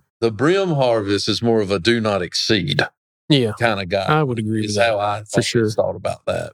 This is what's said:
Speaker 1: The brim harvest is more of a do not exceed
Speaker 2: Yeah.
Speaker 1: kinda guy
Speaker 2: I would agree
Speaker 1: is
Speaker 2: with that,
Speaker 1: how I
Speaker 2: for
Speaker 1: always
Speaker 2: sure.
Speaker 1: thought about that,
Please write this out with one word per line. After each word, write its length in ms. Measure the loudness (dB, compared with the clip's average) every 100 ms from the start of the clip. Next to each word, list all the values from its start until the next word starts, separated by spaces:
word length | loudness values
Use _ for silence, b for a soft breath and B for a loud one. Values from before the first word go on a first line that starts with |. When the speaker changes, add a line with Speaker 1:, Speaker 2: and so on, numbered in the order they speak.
| _ -2
Speaker 1:
The 80 | -2
brim 400 | 2 2 2 0
harvest 580 | 2 2 2 0 0 0
is 140 | 0
more 180 | 2 2
of 100 | 2
a 80 | 0
do 220 | 0 0
not 220 | 0 -2
exceed 580 | -2 -4 0 0 0 -2 -4 _ _ _ 0
Speaker 2:
Yeah. 240 | 2 2 0
Speaker 1:
kinda 260 | 0 0
guy 200 | -2 -2 0
Speaker 2:
I 160 | 0
would 160 | 0 -2
agree 260 | -2 -2
Speaker 1:
is 40 | -2
Speaker 2:
with 80 | 0
that, 140 | 2
Speaker 1:
how 80 | 0
I 240 | -2 -4
Speaker 2:
for 140 | -4 -2
Speaker 1:
always 80 | 0
Speaker 2:
sure. 240 | 2 2
Speaker 1:
thought 260 | 0 -2 -2
about 280 | -6 -6 -4
that, 260 | -4 -6